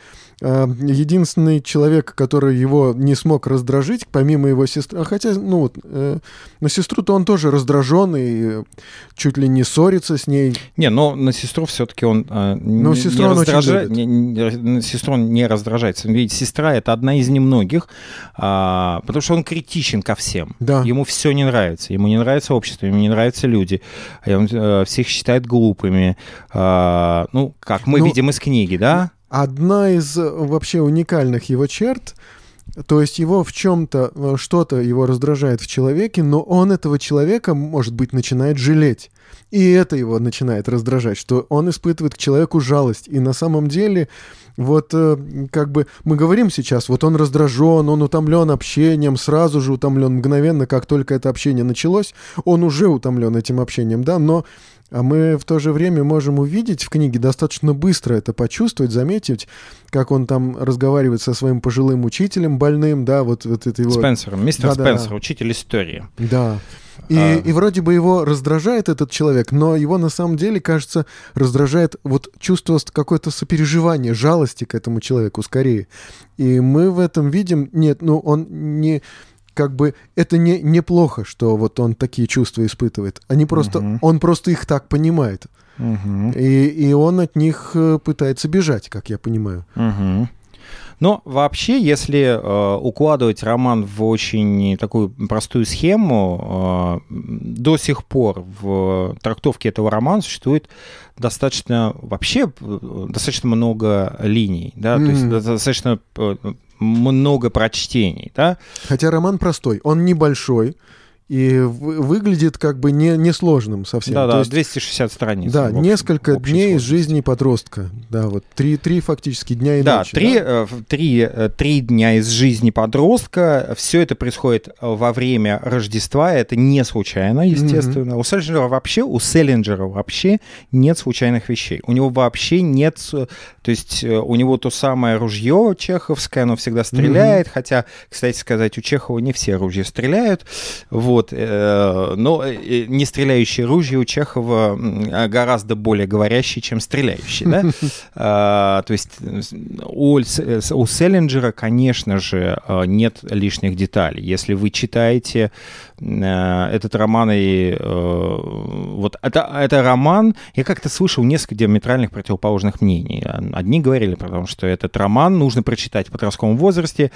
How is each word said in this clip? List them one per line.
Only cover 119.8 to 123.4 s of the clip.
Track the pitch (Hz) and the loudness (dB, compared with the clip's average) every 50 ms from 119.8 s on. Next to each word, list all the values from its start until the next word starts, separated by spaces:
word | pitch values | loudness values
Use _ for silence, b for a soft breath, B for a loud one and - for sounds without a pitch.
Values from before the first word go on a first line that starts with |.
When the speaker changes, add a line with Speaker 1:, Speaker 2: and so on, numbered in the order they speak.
| 135 | 2
Speaker 2:
Да, | 147 123 98 | 2 2 0
Speaker 1:
ночи, | 90 - - | 0 -2 -2
Speaker 2:
три, | 156 202 247 254 | 0 2 4 2
Speaker 1:
да? | 214 165 | 2 2
Speaker 2:
э, | 131 120 113 107 101 | 0 0 -2 -2 -4
в-, | 123 117 110 | -6 -12 -8
три, | - 147 139 165 147 120 117 | -6 -4 -2 0 2 2 2
э, | 113 - - 113 110 104 - | 2 0 0 -2 -2 -2 -2
три | - 135 147 147 139 | -2 0 2 2 0
дня | 117 113 120 113 113 113 110 | 2 2 2 4 4 4 4
из | 110 107 | 4 2
жизни | 117 113 117 135 131 117 110 120 110 | 0 0 2 2 2 2 2 2 0
подростка. | - 113 110 110 127 139 156 196 247 226 - - - 185 | 2 2 0 0 2 2 4 4 4 2 0 -2 -2 0